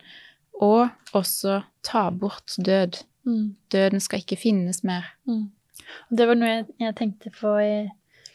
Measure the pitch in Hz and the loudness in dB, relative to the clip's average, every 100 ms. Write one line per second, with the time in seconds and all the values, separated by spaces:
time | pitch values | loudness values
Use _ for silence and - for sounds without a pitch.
0 | - - - _ _ 415 208 226 247 - | -14 -20 -20 _ _ 0 4 4 4 -2
1 | - 202 185 - 196 196 - _ - 226 | -4 -2 -2 -4 -2 -2 -6 _ -4 0
2 | 180 180 202 - - - 185 196 180 - | 0 -2 -6 -6 -12 -4 2 2 2 -4
3 | - _ 254 226 214 196 - 196 190 196 | -18 _ -2 -2 -2 -6 -4 2 2 2
4 | - 196 - 190 226 196 175 185 196 180 | -2 -6 -6 -2 2 2 0 -2 -4 -4
5 | - _ 262 226 202 _ _ - - - | -6 _ -4 -4 -4 _ _ -20 -20 -20
6 | - 233 233 233 226 226 220 - 226 220 | -4 2 4 4 2 0 -4 -6 -6 -2
7 | 220 196 214 - 214 208 208 208 208 208 | -4 -6 -14 -4 0 2 2 0 -4 -12
8 | _ _ - | _ _ -20